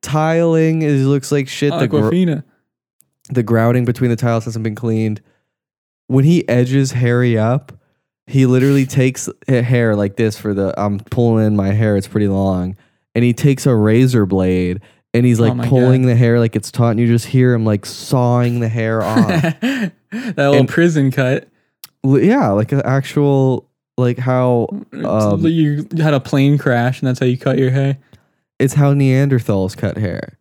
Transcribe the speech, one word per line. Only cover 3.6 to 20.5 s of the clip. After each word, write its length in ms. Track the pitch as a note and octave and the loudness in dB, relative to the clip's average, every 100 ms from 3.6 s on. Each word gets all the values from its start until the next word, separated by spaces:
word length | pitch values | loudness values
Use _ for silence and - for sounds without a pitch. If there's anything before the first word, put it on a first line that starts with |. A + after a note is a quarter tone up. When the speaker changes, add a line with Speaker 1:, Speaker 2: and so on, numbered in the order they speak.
| A#2 B2 | 2 0
Speaker 1:
between 260 | A#2+ A#2 B2+ | 0 -2 -2
the 60 | A2+ | 0
tiles 280 | B2 A#2 | 0 -2
hasn't 180 | A2 A2+ | -4 -6
been 100 | A2 | -8
cleaned. 460 | G#2+ A#2 A2 A2 G#2+ _ _ _ _ _ _ _ _ _ | -6 -4 -2 -2 -4 _ _ _ _ _ _ _ _ _
When 160 | B2+ | 2
he 240 | C#3 E3+ - | 4 2 2
edges 440 | B2 B2 C3+ C3+ | 0 0 0 -2
Harry 440 | A#2+ B2 A#2+ B2 A2+ | -2 0 2 0 0
up, 340 | A2 C3 - - _ _ _ _ - | 0 -2 -4 -20 _ _ _ _ -6
he 180 | C3+ C3 | 0 2
literally 380 | B2+ C3+ C#3 C3 | 4 2 2 0
takes 420 | - C3 C3 - - - | 0 -2 -2 -12 -12 -2
a 140 | B2+ | -2
hair 340 | A#2+ B2+ A#2 G#2 | 2 0 2 0
like 200 | G2+ G2 | -2 -2
this 220 | A2+ - | -4 -2
for 140 | G#2+ | -6
the, 240 | G2 G2 - | -4 -4 -2
I'm 220 | G#2 G2+ | -4 -4
pulling 460 | - - A#2 A2 G#2+ | -6 0 2 2 2
in 100 | G#2 | 0
my 160 | G2 | 0
hair, 240 | G2+ A2 G2+ | 0 0 0
it's 100 | F#2+ | -2
pretty 220 | G#2+ G2+ | -2 0
long, 480 | F#2+ F#2+ F#2 F2+ G2 _ _ _ | 0 0 -2 -4 -10 _ _ _
and 100 | A#2 | -2
he 80 | A#2+ | 0
takes 320 | A#2 D3 C3+ C#3+ | 2 0 2 0
a 80 | |
razor 520 | A#2 G#2+ A2+ C3 B2 G2 | 2 4 4 4 2 2
blade 540 | F#2+ F#2 F#2 F2+ F2+ - _ _ | 2 0 0 -2 -4 -10 _ _
and 100 | A#2 | 0
he's, 160 | B2 A2+ | 2 2
Speaker 2:
Oh 40 | |
Speaker 1:
like, 120 | A2+ A#2+ | 2 0
Speaker 2:
my 100 | A#2+ | 0
Speaker 1:
pulling 360 | C3 B2+ C3 | 2 4 4
Speaker 2:
God. 60 | B2+ | 2
Speaker 1:
the 60 | A#2 | 2
hair 220 | A#2+ A#2 | 2 2
like 160 | A2+ | 0
it's 160 | G#2+ - | -2 -8
taut, 200 | - A#2 | -2 0
and 80 | A2 | 2
you 60 | A#2+ | 2
just 200 | A#2 - | 0 0
hear 280 | C3 B2+ | 2 2
him, 100 | A#2+ | 2
like, 220 | A2 G#2 - | 0 -2 -4
sawing 760 | - - C3+ B2 A#2+ A#2+ A#2+ | -16 -4 0 0 0 0 -2
the 80 | A2+ | -4
hair 340 | A#2 A2 A2 | -4 -4 -2
Speaker 2:
<laughs> 0 | |
Speaker 1:
off. 240 | F#2+ A2 G3+ | -2 0 0
Speaker 2:
That 680 | F3 E3 D#3+ A#3+ C4+ G3 - _ | 0 -2 -4 -4 -4 -6 -10 _
little 420 | G#3+ B3 E3+ C#3+ | -12 -10 -2 2